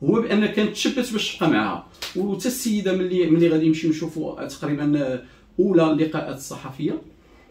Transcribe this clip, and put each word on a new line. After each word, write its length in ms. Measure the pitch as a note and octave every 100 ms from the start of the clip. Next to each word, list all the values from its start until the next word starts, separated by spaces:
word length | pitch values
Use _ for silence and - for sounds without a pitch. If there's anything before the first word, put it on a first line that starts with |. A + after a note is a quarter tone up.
هو 180 | C#3+ A3
بان 260 | - G#3 G#3+
كانت 260 | - G#3+
تشبت 400 | - - C4 -
باش 240 | G#3+ - -
تبقى 140 | E3
معاها. 360 | G#2+ G#2 E2+ - - - F3+
وحتى 320 | G3+ F#3 B3+
السيده 480 | - A#3 G#3 F#3+ F#3
ملي، 340 | F3+ F#3 D#3+
ملي 180 | E3 E3+
غادي 200 | D#3 D#3+
نمشيو 220 | D#3 E3
نشوفوا 560 | D3+ E3 E3 - - C#3
تقريبًا 760 | - C#3+ D3 D3 D3 C3 B2+ - - - -
اولى 320 | G3+ F3 D#3+
اللقاءات 460 | D3+ D#3 - - C3
الصحفيه 680 | - - - - D#3 D#4 - - _ - -